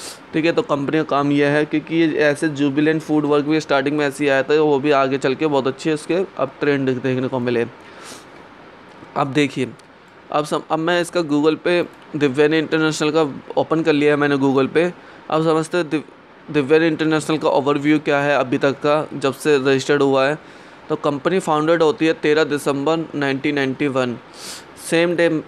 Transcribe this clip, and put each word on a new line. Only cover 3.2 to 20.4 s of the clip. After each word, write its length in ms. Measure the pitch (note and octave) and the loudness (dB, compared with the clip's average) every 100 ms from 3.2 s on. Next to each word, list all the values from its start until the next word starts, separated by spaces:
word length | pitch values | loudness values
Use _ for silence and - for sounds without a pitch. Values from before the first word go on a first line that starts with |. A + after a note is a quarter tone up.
work 200 | D3 D3 | 2 0
भी 160 | D3 D#3 | 2 -2
starting 360 | D3+ C#3 C#3 D3+ | 0 0 0 0
में 80 | C#3+ | -2
ऐसे 180 | C3+ | 0
ही 60 | C#3+ | 0
आया 120 | C3+ | 0
था, 180 | C3 D3+ | 2 2
वो 180 | D3+ C#3+ | 4 2
भी 120 | C#3+ | 2
आगे 280 | C#3 C3+ C3+ | 2 2 0
चल 160 | C#3 | -2
के 120 | C3 D#3 | -2 0
बहुत 200 | C#3 B2+ | 0 0
अच्छे 260 | C3 D#3+ | -4 -4
उसके 320 | D3+ - E3+ F#3+ - | -4 -2 -2 -2 -4
अब 140 | C3+ - | -6 -2
ट्रेंड 300 | D3 C#3+ C3 | -2 0 0
देखने 380 | B2 C3 B2+ C3 | -2 -2 -2 -2
को 100 | C3 | -2
मिले। 280 | B2 A#2+ A#2 - - - - - - - - - - - - - - - | -2 -2 -2 -8 -20 -20 -20 -20 -20 -20 -20 -20 -20 -20 -20 -20 -10 -4
अब 100 | C#3+ | -2
देखिए, 440 | C3+ C#3+ C#3+ A#2+ - - - - - - | 0 0 -2 -6 -8 -20 -20 -20 -20 -6
अब 120 | D3 | -4
सम-, 180 | D3+ D#3 - | -2 -4 -4
अब 80 | D#3+ | -4
मैं 220 | E3 F3 | 0 0
इसका 200 | E3+ F3 | -2 -4
Google 360 | E3 D3 D#3 D3+ | 0 2 2 0
पे 260 | E3+ F3 - - - D#3 | 0 0 -2 -8 -12 -2
दिव्यानी 420 | C#3+ B2+ D3+ D#3+ | 0 2 4 4
International 520 | D#3 D#3+ D#3 D3+ D3+ | 0 0 0 0 0
का 120 | D#3 D3+ B2+ - - | 0 0 -4 -6 -2
open 220 | C3 D#3+ | 0 0
कर 100 | D#3+ | 2
लिया 180 | D3 D3 | 2 2
है 60 | D3 | 2
मैंने 200 | D3 C#3+ | 2 2
Google 320 | C#3 C3+ C3 | 2 2 2
पे। 240 | D3+ F3 F3 - - - | 2 0 -4 -18 -20 -4
अब 140 | D#3 | 0
समझते 340 | D#3+ D#3 D#3 F3+ | 2 0 0 -2
हैं 100 | D#3+ | -2
दिव-, 640 | D3+ - - - - - | -4 -6 -16 -20 -20 -4
दिव्यानी 340 | D3+ C3 D#3 E3 | -2 2 4 4
International 520 | D#3 D#3 D#3 D3 D#3 | 0 0 0 0 -2
का 100 | D#3 | 0
overview 500 | C#3+ C3+ C#3+ C#3+ D3+ | 0 0 0 2 0
क्या 220 | D3+ C#3+ | 2 0
है 160 | C#3+ C#3+ | 2 0
अभी 220 | B2+ C3+ | 0 0
तक 140 | C#3+ | 0
का, 340 | C3 D3 D3+ C#3+ | 0 0 0 -2
जब 180 | C#3+ C#3 | -4 -4
से 240 | B2+ D#3 C#3+ | -2 2 2
registered 440 | C3+ C3+ C3 D3 | 2 0 2 2
हुआ 240 | C#3 C3+ C3+ | 2 2 0
है। 120 | D3+ | -2